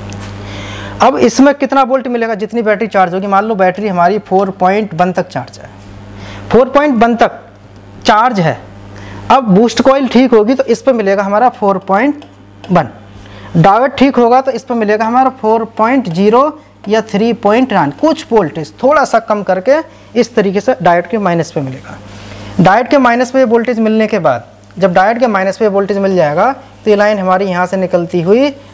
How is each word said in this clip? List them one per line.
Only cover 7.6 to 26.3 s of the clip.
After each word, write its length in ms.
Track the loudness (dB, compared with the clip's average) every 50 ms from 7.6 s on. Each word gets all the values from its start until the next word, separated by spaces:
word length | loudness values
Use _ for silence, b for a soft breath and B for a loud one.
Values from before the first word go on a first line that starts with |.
| -20 -20 -20 -20 -20 -20 -18 -4 0
चार्ज 340 | 2 2 4 4 2 2 0
है। 180 | 0 -2 -2 -4 -8 -18 -20 -20 -20 -20 -20 B B B B B B B
अब 120 | 2 2 2 4
बूस्ट 320 | 4 4 4 2 2 2
कॉइल 260 | 4 4 4 4 2 2
ठीक 260 | 2 2 4 4 4
होगी 200 | 4 4 2 0
तो 80 | 0 0
इस 160 | -2 -2 -2
पे 100 | 0 0 0
मिलेगा 300 | 0 0 0 0 0 0
हमारा 260 | 0 0 2 2 0
फ़ोर 260 | 0 0 -2 -2 -2 -2
पॉइंट 440 | -2 -2 0 0 0 0 -2 -4 -8 -20 -20 -20 -20 -20 -20 -16 -6 0
वन, 180 | 0 0 0 0 -6 -18 -20 -20 B B B B B B B B B 2
डायोड 340 | 4 4 4 4 2 0
ठीक 240 | 0 2 2 2 2
होगा 260 | 2 2 4 4 2
तो 100 | 2 0
इस 120 | -4 -6 -6
पे 100 | -6 -4
मिलेगा 320 | -2 -2 0 0 0 0
हमारा 240 | 0 2 2 2 0
फ़ोर 340 | 0 -2 -2 0 0 0 -2 -4 -4 -2
पॉइंट 320 | 0 0 0 0 -2 -2
ज़ीरो 500 | -2 0 2 2 4 4 2 0 -2 B B B B B B -4
या 140 | -2 -2 -2
थ्री 280 | -2 -2 -2 0 -2 -2
पॉइंट 380 | 0 0 0 2 2 2 0 0
नाइन, 180 | 0 0 -2
कुछ 340 | -2 -2 -2 -2 -2 -2 -4 -2
वोल्टेज 420 | 0 0 0 0 -4 -8 -12 -12 -8 -4 0
थोड़ा 200 | 0 2 2 2
सा 140 | 2 0 0
कम 220 | 0 -2 -4 -4 -2
करके 360 | -2 -4 -2 0 0 0 0 -2 -6 B B B B B
इस 180 | -2 -2 -2 0
तरीके 260 | -2 -2 0 -2 -2
से 140 | -2 -2 -2 0
डायोड 260 | 2 2 2 2 0 -2
के 100 | -4 -4
माइनस 320 | -2 -2 0 -2 -2 -4
पे 100 | -6 -8
मिलेगा। 360 | -8 -8 -10 -12 -16 -18 -20 -18 -18 B B B B B B B B B B B
डायोड 260 | 2 4 4 2 2 2
के 100 | 2 2
माइनस 320 | 2 2 2 0 -2 -2
पे 120 | 0 0 2
वोल्टेज 340 | 2 2 0 0 0 -2 -2
मिलने 280 | 0 0 0 0 0 0
के 120 | 0 0
बाद 280 | 0 0 0 -2 -4 -12 -20 -20 -20 -20 -6
जब 180 | -2 -2 0 2
डायोड 260 | 2 2 2 2 0
के 80 | 0 0
माइनस 300 | 0 0 -2 -2 -2 -2
पे 100 | -2 0
वोल्टेज 280 | 0 0 -2 -2 -2 -2
मिल 160 | 0 0 2
जाएगा, 360 | 2 2 2